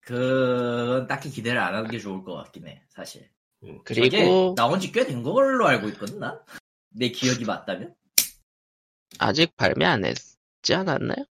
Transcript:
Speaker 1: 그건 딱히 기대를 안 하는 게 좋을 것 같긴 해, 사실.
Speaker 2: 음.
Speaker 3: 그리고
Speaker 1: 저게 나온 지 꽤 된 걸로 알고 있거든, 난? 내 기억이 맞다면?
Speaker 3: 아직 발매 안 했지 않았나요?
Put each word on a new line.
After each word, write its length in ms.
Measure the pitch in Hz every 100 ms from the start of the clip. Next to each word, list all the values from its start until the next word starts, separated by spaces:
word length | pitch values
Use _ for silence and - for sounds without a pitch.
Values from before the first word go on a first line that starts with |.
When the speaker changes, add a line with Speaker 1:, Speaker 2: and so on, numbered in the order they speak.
Speaker 1:
그건 1040 | - 123 127 131 127 123 120 120 120 127 123
딱히 240 | 135 147
기대를 280 | 120 113 123
안 160 | 92
하는 160 | 101 113
게 80 | 117
좋을 260 | 101 95
것 100 | 92
같긴 320 | 85 - 92 82
해, 160 | - _
사실. 400 | - 85 - - _ _ _
Speaker 2:
음. 180 | - 76
Speaker 3:
그리고 240 | - 117 127
Speaker 1:
저게 460 | 185 180 185 185 185
나온 220 | 117 180
지 120 | 190
꽤 120 | 220
된 180 | 262 123
걸로 440 | 117 220 269 262 196
알고 220 | 120 104
있거든, 300 | - 104 208
난? 180 | - - _ - _ _ _
내 180 | 104 123
기억이 360 | - 127 117
맞다면? 500 | 110 90 - 92 - _ _ - - - _ _ _ _ _ _ _ -
Speaker 3:
아직 380 | 107 117 165 -
발매 280 | 90 -
안 200 | 170 135
했지 680 | 82 58 - _ _ _ -
않았나요? 500 | 175 190 139 - - 285